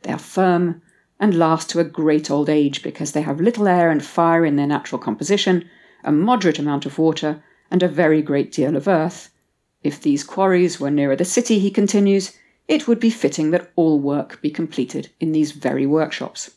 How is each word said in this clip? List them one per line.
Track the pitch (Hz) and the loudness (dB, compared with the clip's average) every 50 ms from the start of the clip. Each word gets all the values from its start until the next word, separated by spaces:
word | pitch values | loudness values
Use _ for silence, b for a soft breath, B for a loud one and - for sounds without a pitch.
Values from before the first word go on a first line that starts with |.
| - | -8
They | - | -8
are | - - | -8 -8
firm | - - - 190 190 185 175 175 180 175 170 170 b b b b b b b _ | -10 -6 -2 2 2 2 4 2 0 -2 -2 -6 b b b b b b b _
and | 202 214 185 165 | 0 2 4 4
last | 170 160 165 160 - - | 4 2 2 0 -2 -4
to | - 165 | -2 -2
a | 170 | -2
great | 156 165 - 156 156 151 151 151 - | -2 -2 -2 0 2 2 2 0 0
old | 143 143 147 147 | -2 -2 0 2
age | 151 151 147 143 143 - | 2 2 2 0 -2 -4
because | - - 143 - 160 - | -8 -10 -8 -8 -10 -6
they | - 151 | -4 -4
have | 147 143 139 151 | -4 -4 -4 0
little | 175 220 233 226 208 202 | 0 0 0 2 2 2
air | 180 180 170 165 | 4 4 4 2
and | 160 147 143 | 2 0 -2
fire | - - - 170 165 165 165 165 | -4 -2 0 2 2 4 2 2
in | 156 143 | 2 2
their | 143 143 143 | 0 0 0
natural | 147 - - - - 127 | -2 -4 -4 -6 -10 -8
composition, | - - 107 - 151 151 202 202 - 202 185 175 165 B B B B B B B B | -6 -6 -6 -6 -2 -2 0 0 2 2 2 0 0 B B B B B B B B
a | - | 0
moderate | 147 147 175 220 247 233 190 175 151 151 | 0 2 4 2 2 2 2 0 0 0
amount | 147 151 143 139 139 | -2 -2 -2 -2 -4
of | 139 139 - | -6 -4 0
water, | 160 160 156 156 - 151 151 151 B B B B B B | 0 0 0 0 -4 -4 -6 -6 B B B B B B
and | - 180 180 | 0 0 0
a | 180 | 0
very | 151 147 175 156 156 156 | 0 2 2 4 4 2
great | 151 151 147 143 143 - | 2 0 -2 -2 -2 -2
deal | - - 139 135 147 | -2 -2 -2 0 0
of | 139 143 196 | -2 0 0
earth. | 190 160 156 180 - - - - _ _ _ _ _ _ _ _ _ _ _ | 0 2 0 -2 -6 -10 -20 -20 _ _ _ _ _ _ _ _ _ _ _
If | 147 143 - | -8 -8 -4
these | - 151 143 143 - | -2 -2 -2 -2 -2
quarries | - - - 196 190 185 180 180 180 170 - | -8 -4 0 2 2 4 4 2 2 0 -4
were | 139 139 | -4 -2
nearer | 147 147 143 139 135 | 0 0 2 0 0
the | 135 175 | 0 -2
city," | 185 - - 240 - 226 208 | 0 0 -2 0 2 0 2
he | 190 202 | 2 0
continues, | 196 - 202 196 - 208 202 196 196 196 190 - b b b b b b b _ | 0 0 0 2 2 2 4 4 2 2 0 -4 b b b b b b b _
"it | 311 302 - - | -2 -2 2 0
would | 233 226 | 0 2
be | 233 226 | 2 0
fitting | 226 - - 143 - - 156 151 | 0 0 -2 -2 -2 0 0 0
that | 165 180 - - _ | 0 0 -2 -2 _
all | - 170 160 156 147 | 2 2 4 4 2
work | 139 139 143 147 - - - - | 0 0 -2 -2 -4 -6 -12 -8
be | - 151 | -8 -6
completed | 151 - 165 156 - - 127 - - 147 143 - _ _ | -4 -4 -8 -6 -4 -6 -6 -6 -6 -10 -10 -12 _ _
in | 165 160 | -4 -2
these | 156 156 156 147 | 0 0 0 -2
very | - 143 - 127 135 135 139 | -4 -6 -6 -4 -2 0 0
workshops." | 139 147 156 156 - - - - - - - - - _ | 0 2 0 0 -2 -4 -8 -10 -10 -10 -12 -16 -16 _